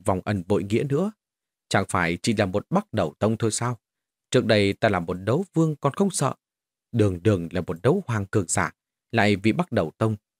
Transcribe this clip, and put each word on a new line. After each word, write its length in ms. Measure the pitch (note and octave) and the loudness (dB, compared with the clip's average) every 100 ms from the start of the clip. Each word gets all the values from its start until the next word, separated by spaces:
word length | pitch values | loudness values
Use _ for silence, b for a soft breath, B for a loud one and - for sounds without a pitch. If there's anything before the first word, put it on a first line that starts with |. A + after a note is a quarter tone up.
vòng 160 | F#2+ F#2 | -2 -2
ân 180 | - G2+ E2+ | -2 -4 -2
bội 180 | G2+ | -2
nghĩa 200 | G2 A2+ C#3 | 0 -2 0
nữa. 240 | C#3 G3 - _ _ _ _ _ | -2 -2 -6 _ _ _ _ _
Chẳng 160 | G#2+ F#2+ | -2 0
phải 300 | G2 E2+ F2 | 0 0 -2
chỉ 140 | - A2 | -2 0
là 100 | G2 | 0
một 200 | G2+ - | -2 -2
Bắc 220 | F3 - | -4 -2
Đầu 220 | G#2 E2 - | -2 -4 -2
Tông 180 | G#2 A2+ | -2 0
thôi 140 | A2+ | -2
sao? 280 | - A#2+ A#2+ _ _ _ _ _ | -2 -6 -6 _ _ _ _ _
Trước 160 | C3 G#2+ | 0 4
đây 260 | G#2+ G2+ | 4 4
ta 160 | G2 A2+ | 2 0
là 120 | F#2 | 0
một 140 | E2+ | -2
đấu 300 | F2+ G2 C#3 G3 | -4 -2 -2 -2
vương 220 | E3 D#3+ D3+ | 0 0 0
còn 180 | C#3+ | -4
không 160 | - G3 | 0 -2
sợ. 240 | - C3 - _ _ _ _ _ | 0 -4 -4 _ _ _ _ _
Đường 300 | A#2+ G#2 F2 | 0 2 2
đường 260 | G2+ G2 E2 | 2 2 0
là 80 | F2+ | -4
một 160 | E2 E2 | -6 -2
đấu 200 | A#2+ F#3+ - | 0 0 -2
hoàng 200 | A2 G2 | -4 -2
cường 220 | A2 F2 | -2 -2
giả, 240 | - E2 - _ _ _ | -2 -4 -6 _ _ _
lại 240 | A2+ G#2 G2 | 0 2 2
vì 160 | A2 | 2
Bắc 200 | G#2+ F3 | 0 -2
Đầu 200 | G#2+ D#2+ - | -2 -2 -2
Tông 180 | A2 G#2 _ | -2 -2 _